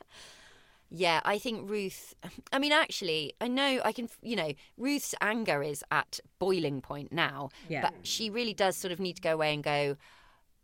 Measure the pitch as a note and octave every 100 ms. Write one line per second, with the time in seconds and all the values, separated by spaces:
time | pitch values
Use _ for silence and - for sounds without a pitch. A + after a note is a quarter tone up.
0 | - - - - - - - _ _ E3
1 | F3 D#3+ - G#3 B3+ A3 G3 G#3+ F#3+ -
2 | - - F3+ - - C4+ D4 D4+ D4+ -
3 | F#3 D#3 D3 - A#3+ B3+ C#4 C4 - G#3+
4 | A#3 - A3+ B3 D#3 - - - B3+ C#4+
5 | - - G3 A#3+ G3+ D3 D3 C#3+ - D3+
6 | - - - _ F#3 F#3 D3 C#3 - C#3+
7 | C#3 E3 D#3 C#3 C#3 - E3 D3+ E3+ -
8 | - - A3 G#3+ A#3 F3+ F#3+ F3 F#3+ F3
9 | F#3 - E3 D#3+ D3+ D3+ D3 D3 C#3+ C#3+
10 | - - - _ _ _